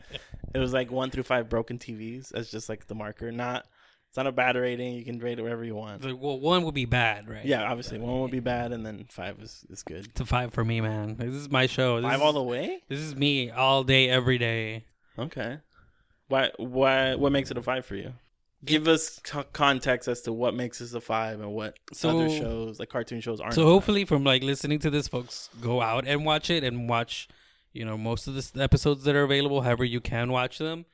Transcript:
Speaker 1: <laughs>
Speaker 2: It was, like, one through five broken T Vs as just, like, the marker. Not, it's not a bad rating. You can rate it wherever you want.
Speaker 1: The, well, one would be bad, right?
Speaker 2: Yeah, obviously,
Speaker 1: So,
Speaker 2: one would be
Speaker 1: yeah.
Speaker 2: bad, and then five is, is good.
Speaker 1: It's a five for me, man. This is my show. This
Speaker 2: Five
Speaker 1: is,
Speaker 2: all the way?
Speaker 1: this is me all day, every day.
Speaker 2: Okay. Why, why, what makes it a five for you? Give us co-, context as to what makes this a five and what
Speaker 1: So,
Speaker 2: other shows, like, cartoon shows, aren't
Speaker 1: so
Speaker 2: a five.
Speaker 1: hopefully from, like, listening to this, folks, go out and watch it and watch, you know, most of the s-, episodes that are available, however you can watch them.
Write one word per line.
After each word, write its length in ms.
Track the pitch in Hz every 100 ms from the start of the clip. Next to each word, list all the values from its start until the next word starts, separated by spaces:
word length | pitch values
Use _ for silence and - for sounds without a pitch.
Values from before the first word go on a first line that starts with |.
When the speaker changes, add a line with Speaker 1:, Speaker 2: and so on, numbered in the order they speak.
Speaker 1:
<laughs> 40 | - 135 - - -
Speaker 2:
It 40 | 131
was, 140 | 127
like, 180 | 127 120
one 200 | 127 131
through 120 | 131
five 260 | 123 127 113
broken 300 | 117 117 120
T 160 | -
Vs 360 | 110 113 123 127
as 180 | - 117
just, 180 | 113 -
like, 180 | 110 -
the 80 |
marker. 380 | 110 107 - 117
Not, 340 | 117 120 123 - _ _ _ _
it's 80 | -
not 80 | 135
a 60 |
bad 220 | 127 127
rating. 400 | 123 123 123 123
You 80 | 120
can 140 | 120 117
rate 200 | 120 117
it 40 |
wherever 220 | 113 117
you 100 | 117
want. 280 | 107 107 101
Speaker 1:
The, 120 | 131
well, 240 | 127 143 135
one 240 | 151 180
would 100 | 160
be 100 | 139
bad, 440 | 120 123 113 107 107
right? 160 | 107
Speaker 2:
Yeah, 180 | 135 127
obviously, 320 | 110 120 117 113
Speaker 1:
So, 60 |
Speaker 2:
one 160 | 120 127
would 100 | 127
be 60 | 127
Speaker 1:
yeah. 60 |
Speaker 2:
bad, 300 | 123 120 120
and 120 | 117
then 220 | 110 104 123
five 320 | - 92 98
is, 240 | 110 - -
is 120 | -
good. 240 | - 120 107
Speaker 1:
It's 120 | -
a 60 | 123
five 260 | 123 120
for 100 | -
me, 180 | 113 113
man. 340 | 110 110 107 113
This 160 | 120
is 160 | 135 143
my 160 | 135 127
show. 360 | - 127 117
This 20 | 117
Speaker 2:
Five 60 | 135
Speaker 1:
is, 20 |
Speaker 2:
all 120 | 151
the 80 | 147
way? 400 | 127 123 208 370 -
Speaker 1:
this 100 | 139
is 160 | 156 135
me 340 | 143 139 120
all 320 | 113 131 135
day, 280 | 131 131 127
every 260 | 127 123 123
day. 480 | 117 113 110 110 - _ _ -
Speaker 2:
Okay. 400 | 165 - 110 151 _ _ _ _ _ _ -
Why, 220 | 135 131 -
why, 560 | 123 127 135 131 131
what 180 | 127 139
makes 180 | 139 131
it 60 | 123
a 60 |
five 240 | 120 127 -
for 100 | 98
you? 160 | - 123 _ _ _ _
Give 220 | 143 156 160
us 320 | 160 - -
co-, 200 | - 147 139
context 540 | - 143 131 135 123 -
as 140 | 120
to 100 | 120
what 200 | 113 120
makes 240 | 117 120 -
this 120 | 120
a 80 | 117
five 400 | - 113 110 107
and 120 | 104
what 260 | 107 107 - -
Speaker 1:
So, 160 | - 160
Speaker 2:
other 180 | 165 160
shows, 500 | 156 117 113 113 104
like, 120 | -
cartoon 300 | 127 113 117
shows, 180 | 117 107
aren't 140 | 113
Speaker 1:
so 80 | 117
Speaker 2:
a 20 |
five. 80 | 160
Speaker 1:
hopefully 320 | 190 214 202
from, 180 | 190 147
like, 200 | 139 131
listening 380 | 135 139 143 151
to 100 | 151
this, 180 | 147 -
folks, 400 | 127 123 - - 117
go 180 | 120 123
out 260 | 113 123 131
and 180 | 143 156
watch 240 | 151 -
it 120 | 165
and 260 | 131 120 120
watch, 380 | 117 117 - - _ _ _ _
you 120 | 123
know, 140 | 110 107
most 300 | 110 117 -
of 60 |
the 40 | 135
s-, 140 | - 131
episodes 460 | 135 143 151 139
that 140 | 139 143
are 80 |
available, 380 | 139 139 143 139
however 220 | 123 120
you 160 | 123 117
can 300 | - 117 123
watch 280 | 127 127 -
them. 260 | 156 165 165